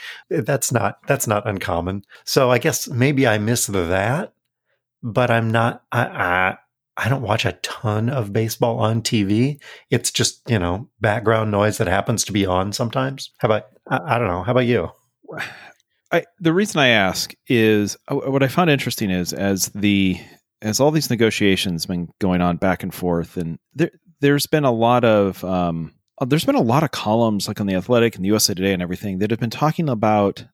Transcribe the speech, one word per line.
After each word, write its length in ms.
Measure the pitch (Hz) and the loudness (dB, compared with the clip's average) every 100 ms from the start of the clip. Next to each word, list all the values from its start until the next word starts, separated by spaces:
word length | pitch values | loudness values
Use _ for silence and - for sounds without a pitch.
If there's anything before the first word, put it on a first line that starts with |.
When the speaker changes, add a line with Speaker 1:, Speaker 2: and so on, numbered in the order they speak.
| - - - | -18 -18 -6
Speaker 1:
That's 400 | 165 123 139 - | -4 -2 -2 0
not, 300 | 120 101 - - | 0 -2 -4 -4
that's 180 | 139 - | -2 0
not 200 | 104 110 | -2 -2
uncommon. 580 | 98 - 85 85 101 - - | -6 -2 -4 -2 -6 -10 -20
So 280 | - 147 127 | -2 2 4
I 60 | 123 | 4
guess 300 | 156 - - | 2 -2 -4
maybe 380 | 127 131 139 127 | 0 2 4 2
I 100 | 107 | 2
miss 280 | 107 120 - | 0 -2 -2
that, 640 | 98 85 92 104 147 - _ _ _ _ _ _ _ | -2 0 0 0 -2 -4 _ _ _ _ _ _ _
but 280 | 120 104 120 | -4 0 2
I'm 200 | 113 113 | 2 2
not, 320 | 113 117 - - | 2 0 -2 -6
I, 120 | 120 | -2
I, 540 | 120 - 92 90 92 - _ _ _ - | -2 -2 0 2 0 -2 _ _ _ -6
I 120 | 110 | -4
don't 120 | 135 | -2
watch 220 | 104 110 | 0 0
a 140 | 98 - | -2 -4
ton 460 | - - 107 107 117 | -10 -6 -2 -2 -2
of 240 | 143 101 | -2 -4
baseball 460 | 104 110 - 123 120 | -2 -2 0 -2 0
on 240 | 110 113 | 0 0
T 220 | - 117 | 0 0
V. 360 | 98 107 135 147 - - - | 2 2 0 -2 -12 -20 -4
It's 220 | 123 - | -2 -2
just, 360 | - 117 - - | -2 -2 -4 -2
you 120 | 113 | 0
know, 280 | 87 95 - - | 0 -4 -8 -4
background 500 | 107 107 107 110 110 | -2 0 2 2 2
noise 280 | 104 107 104 | 2 2 0
that 100 | 87 | 0
happens 360 | 95 - 113 | 0 0 -2
to 80 | - | -2
be 140 | 101 95 | -2 0
on 260 | 90 98 | 0 0
sometimes. 600 | 101 117 135 135 135 - - | -2 -4 -2 -4 -6 -14 -4
How 100 | 117 | 0
about, 180 | 107 - _ - | 0 -2 _ -6
I, 240 | 131 170 | -4 0
I 40 | 120 | -2
don't 100 | 113 | 0
know. 160 | 90 | -2
How 80 | 98 | 0
about 140 | 123 120 | 0 2
you? 220 | 117 80 - _ _ - - - - - _ _ _ - | 0 -2 -8 _ _ -18 -14 -12 -14 -20 _ _ _ -4
Speaker 2:
I, 120 | 170 - - | -4 -4 -2
the 140 | 160 | 0
reason 260 | 170 208 170 | 2 0 2
I 80 | 131 | 4
ask 460 | 110 92 87 - - - | 4 2 0 -6 -10 0
is, 480 | 120 110 107 101 - - | 4 6 4 2 -4 -6
uh, 60 | |
what 300 | 139 135 135 | -6 -2 0
I 40 | 135 | 0
found 220 | - 175 | 2 2
interesting 400 | 139 131 - 104 | 2 0 -4 -2
is 220 | 90 85 | 0 -2
as 360 | 67 98 98 - | -2 0 0 -2
the, 500 | 104 101 101 95 90 - - _ _ | -2 2 4 2 0 -6 -20 _ _
as 180 | 107 104 | -4 2
all 100 | 143 | 2
these 200 | 156 143 | 2 -2
negotiations 760 | 113 113 - 104 95 98 82 | 2 2 2 2 2 0 -4
been 240 | - 87 85 - | -4 -6 -6 -4
going 200 | 95 90 | 0 2
on 160 | 87 85 | 2 0
back 260 | 95 87 | 0 -2
and 120 | 95 | -4
forth, 420 | - 90 85 82 - | -6 -2 -2 -4 -6
and 220 | 82 82 _ | -8 -8 _
there, 160 | 131 165 _ _ - | -6 -6 _ _ -2
there's 260 | 143 143 - | 2 2 0
been 180 | 156 | 0
a 80 | 139 | 2
lot 320 | 113 117 123 | 2 4 4
of, 400 | 117 107 98 92 | 4 4 2 -2
um, 480 | 90 92 87 82 80 _ _ - | -4 0 0 -2 -8 _ _ -8
uh, 60 | |
there's 200 | 127 147 | -2 0
been 100 | - | 2
a 80 | 277 | 0
lot 200 | 123 131 | 2 2
of 80 | 156 | 0
columns, 580 | - 107 110 117 101 98 | -4 0 2 2 0 -4
like, 120 | 107 | -4
on 60 | 101 | -2
The 80 | |
Athletic 420 | 92 85 123 117 107 | -2 2 2 2 0
and 80 | |
the 40 | 92 | 0
U 80 | 107 | 0
S 120 | - | 0
A 60 | |
Today 180 | 90 95 | 0 0
and 80 | 92 | 0
everything, 380 | 87 90 104 92 | -2 -6 -6 -4
that 120 | 107 | -2
have 100 | 110 | -2
been 100 | 117 | -4
talking 400 | - 151 156 160 | -2 -2 0 -2
about, 540 | 117 107 107 101 - - | 0 2 2 2 -2 -14